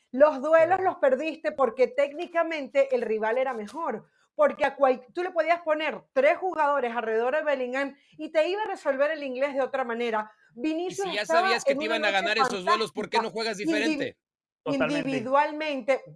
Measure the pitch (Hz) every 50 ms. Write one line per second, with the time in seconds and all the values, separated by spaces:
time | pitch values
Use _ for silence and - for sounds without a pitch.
0 | _ _ - 247 294 302 269 269 247 311 320 330 320 339 370 370 370 370 - -
1 | 294 269 254 247 311 320 285 - - 302 302 - 269 233 226 - 254 240 247 285
2 | 277 277 285 302 349 - - 330 330 330 330 302 269 226 - 277 269 269 262 240
3 | 233 208 220 214 214 214 233 254 262 269 247 220 208 208 240 311 330 294 214 180
4 | - _ _ _ _ _ _ - 302 277 - - 294 269 269 - 277 262 254 254
5 | - - _ 349 359 359 359 330 311 320 339 339 339 311 311 302 311 294 226 185
6 | - _ _ 269 254 302 349 339 349 381 339 311 302 285 285 277 247 233 226 240
7 | 233 226 220 220 233 254 285 311 302 302 277 262 254 247 247 269 277 269 269 -
8 | _ _ _ - 302 320 311 320 311 349 370 415 440 392 392 - - 302 269 262
9 | 285 302 320 302 285 269 247 254 269 285 262 277 262 254 277 262 254 240 226 233
10 | 240 233 214 214 214 - - _ _ _ _ 233 247 311 320 330 359 370 - -
11 | 392 359 330 311 320 294 320 339 370 381 381 - - - 277 269 - 220 226 220
12 | - 202 196 196 190 202 214 220 - 247 202 196 180 - 349 - 220 196 - 202
13 | 214 170 - 233 220 214 160 220 226 226 214 185 208 320 330 - 220 311 311 277
14 | - 110 - _ _ _ _ _ _ _ _ _ _ - 285 269 - - - 285
15 | - 277 269 262 214 254 269 285 294 302 302 302 311 302 285 262 208 262 262 247
16 | - 165 151